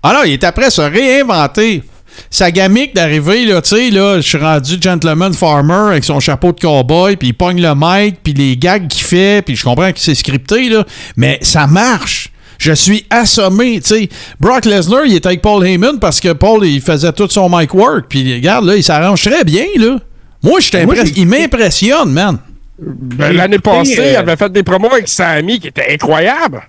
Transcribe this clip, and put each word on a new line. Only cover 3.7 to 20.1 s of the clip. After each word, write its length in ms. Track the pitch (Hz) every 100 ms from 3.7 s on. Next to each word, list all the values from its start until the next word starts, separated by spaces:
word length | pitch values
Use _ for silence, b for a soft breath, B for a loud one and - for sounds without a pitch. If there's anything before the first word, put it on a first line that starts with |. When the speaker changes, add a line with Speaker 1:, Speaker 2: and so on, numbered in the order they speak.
Speaker 1:
sais, 200 | 214 247
là, 260 | 196 202 185
je 120 | -
suis 80 | 151
rendu 400 | 156 156 135 180
gentleman 540 | 185 175 160 156 190
farmer 600 | 170 165 147 143 185 214
avec 120 | 165
son 160 | - 143
chapeau 320 | - 175 175
de 80 | 170
cowboy, 560 | 170 143 123 160 190 196
puis 120 | 127
il 40 |
pogne 300 | 113 180 175
le 100 | 165
mic, 440 | 143 160 190 208 180
puis 120 | -
les 200 | 143 139
gags 320 | 127 170 202 165
qu'il 160 | -
fait, 400 | - 175 196 208
puis 140 | 196 120
je 80 |
comprends 260 | 131 123 185
que 60 | -
c'est 160 | -
scripté, 540 | 139 - 135 - 226 254
là, 160 | 220 - B B -
mais 220 | 135 135
ça 260 | - 156 143
marche. 640 | 175 240 220 - - - b b b
Je 140 | 151
suis 340 | 151 185 208 -
assommé, 720 | 226 220 - 196 254 247 220
tu 80 | -
sais. 140 | 220 202 B B B
Brock 280 | 185 254 220
Lesnar, 400 | 202 165 247 294
il 80 |
est 100 | 180
avec 160 | 185 180
Paul 260 | 214 208 185
Heyman 320 | 180 233 277
parce 220 | 190 -
que 140 | 180
Paul, 320 | 156 202 220 185
il 160 | 143
faisait 300 | 147 151 165
tout 160 | 156 202
son 180 | 202 180
mic 240 | 175 151
work, 320 | 190 240 277 -
puis 240 | 139 131
regarde, 320 | 123 143 240 180
là, 100 | 202
il 80 |
s'arrange 380 | 147 151 180 196
très 200 | 208 311
bien, 200 | 180 170 339 381
là. 180 | 226 262 -